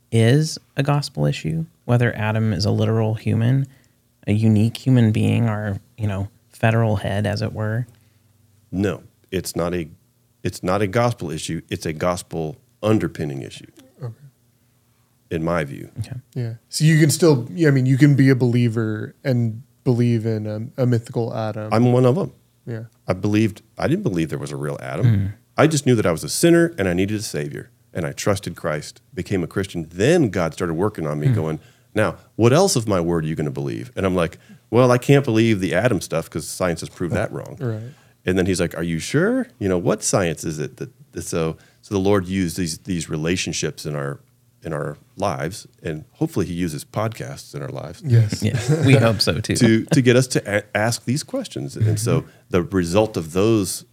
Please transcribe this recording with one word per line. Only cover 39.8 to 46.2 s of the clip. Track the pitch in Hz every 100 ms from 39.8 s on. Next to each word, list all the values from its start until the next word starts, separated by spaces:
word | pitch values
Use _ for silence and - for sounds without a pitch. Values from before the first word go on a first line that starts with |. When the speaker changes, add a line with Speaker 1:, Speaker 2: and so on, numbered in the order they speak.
| 95 214
Speaker 2:
science | - 120 87 78
is | 82 76
it | 69 -
that, | - _ -
that | 90
so," | 87 87 80 80 _ _
so | -
the | 101
Lord | 95 101 90
used | 95 87 78
these, | 87 78
these | - 87 76
relationships | 78 80 92 - 80 78 - 78
in | 73
our, | 69 69 _ _ _ _
in | 85
our | 76 73 73 _ -
lives, | 98 67 76 98 - _
and | - 78 -
hopefully | -